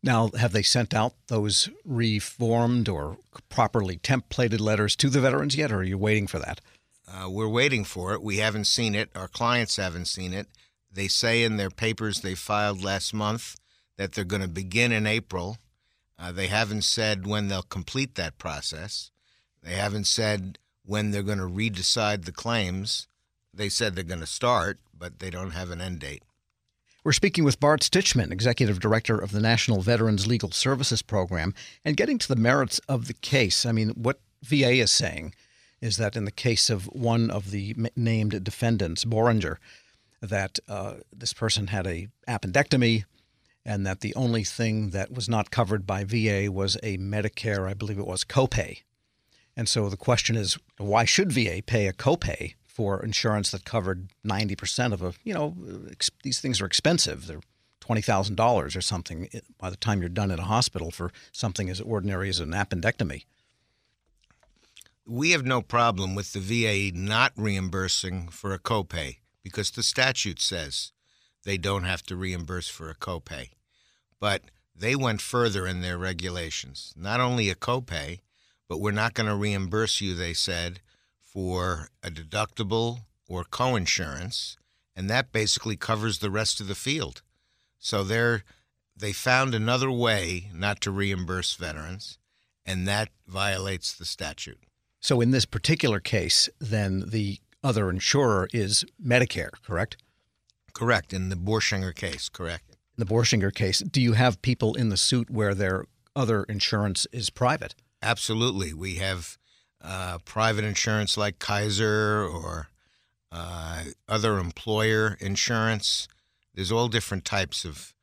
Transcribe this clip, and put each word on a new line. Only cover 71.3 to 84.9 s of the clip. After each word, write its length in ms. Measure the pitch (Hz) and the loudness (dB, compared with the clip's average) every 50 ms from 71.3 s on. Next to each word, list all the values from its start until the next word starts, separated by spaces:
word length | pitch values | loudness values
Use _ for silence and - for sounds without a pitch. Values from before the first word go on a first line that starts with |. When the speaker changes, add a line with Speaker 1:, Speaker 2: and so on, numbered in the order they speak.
| _ _ _ | _ _ _
Speaker 2:
they 140 | 95 101 92 | -4 -4 -2
don't 260 | 82 101 98 98 87 | 0 0 0 0 0
have 200 | 92 92 87 - | -2 -2 -2 -4
to 120 | - 95 | -8 -6
reimburse 520 | 90 95 92 92 87 85 78 90 90 82 - | -4 -4 -4 -4 -4 -6 -6 -8 -8 -8 -8
for 200 | - - 82 80 | -10 -12 -12 -14
a 60 | 78 | -12
copay. 560 | _ - - 90 82 - - 82 71 62 62 _ _ _ _ _ _ _ _ _ _ _ _ _ _ | _ -8 -6 -6 -8 -8 -10 -12 -12 -12 -14 _ _ _ _ _ _ _ _ _ _ _ _ _ _
But 240 | - 104 98 92 - - _ _ _ _ _ | 0 0 0 0 -4 -12 _ _ _ _ _
they 180 | 87 90 113 135 | -4 -2 0 0
went 280 | 139 135 123 110 101 - | 2 2 0 0 -2 -4
further 440 | - - 123 120 117 98 98 90 | -2 0 2 2 2 2 0 -2
in 140 | 92 92 90 | -2 -4 -4
their 160 | 90 90 90 | -4 -4 -4
regulations. 960 | 87 90 92 92 82 87 92 90 90 85 80 - - - 65 69 - - - - | -4 -4 -4 -4 -4 -6 -6 -6 -6 -6 -6 -6 -8 -10 -10 -14 -16 -16 -16 -16
Not 260 | 76 85 101 110 123 | -10 -4 0 2 2
only 280 | 127 123 123 123 110 98 | 2 2 2 2 2 2
a 60 | 90 | 0
copay, 640 | - - - 120 131 123 - 87 78 71 71 87 95 _ _ _ _ _ _ _ _ _ _ | -2 -2 -2 -2 -2 -2 -4 -6 -6 -6 -6 -10 -12 _ _ _ _ _ _ _ _ _ _
but 100 | 87 80 | -6 -2
we're 120 | 98 107 101 | -2 0 0
not 220 | 107 107 117 113 | 2 0 0 0
gonna 220 | - 113 107 104 | 0 0 0 0
reimburse 640 | 101 104 104 101 98 95 87 90 107 110 107 - - | 0 0 0 0 0 -2 0 0 0 0 2 0 -2
you, 140 | 104 95 90 | -2 -2 -2
they 180 | 85 90 85 85 | -2 -4 -4 -2
said, 480 | - - - 90 85 87 87 90 90 _ _ _ _ _ _ _ _ | -2 -2 -2 -2 -2 -2 -4 -6 -10 _ _ _ _ _ _ _ _
for 680 | _ _ _ 98 95 92 90 90 90 92 90 80 76 - _ _ - | _ _ _ -6 -4 -2 0 0 0 0 -2 -4 -6 -12 _ _ -12
a 80 | - | -12
deductible 920 | 85 78 82 78 - 104 107 - _ - 110 95 110 113 117 117 120 120 110 _ _ _ _ _ | -12 -12 -14 -6 -2 -4 -4 -4 _ -6 -4 0 0 0 0 0 -2 -6 -12 _ _ _ _ _
or 160 | 90 90 87 | -8 -8 -6
coinsurance, 1120 | - - - 123 131 127 110 90 82 - - 90 76 69 69 90 92 - - - - - _ _ _ _ _ _ _ | -6 -4 0 0 2 2 2 2 0 0 -2 -2 -4 -6 -8 -8 -6 -6 -6 -8 -8 -12 _ _ _ _ _ _ _